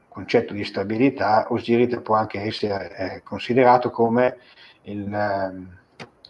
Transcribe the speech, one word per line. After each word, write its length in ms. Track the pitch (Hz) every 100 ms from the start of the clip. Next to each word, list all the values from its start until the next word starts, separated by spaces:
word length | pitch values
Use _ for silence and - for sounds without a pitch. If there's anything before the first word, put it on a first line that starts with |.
| _
concetto 460 | - 92 117 -
di 100 | 101
stabilità, 840 | 98 - 98 110 139 131 98 107 -
Osiride 500 | 117 - 117 123 120
può 140 | -
anche 260 | 110 107 101
essere, 560 | 104 - 104 98 90 -
eh, 260 | 92 -
considerato 680 | - 101 - 123 123 123 117
come 480 | - 117 117 123 - _ _ - _
il, 300 | - 104 101
ehm, 680 | 104 104 98 95 92 92 90 _ - - _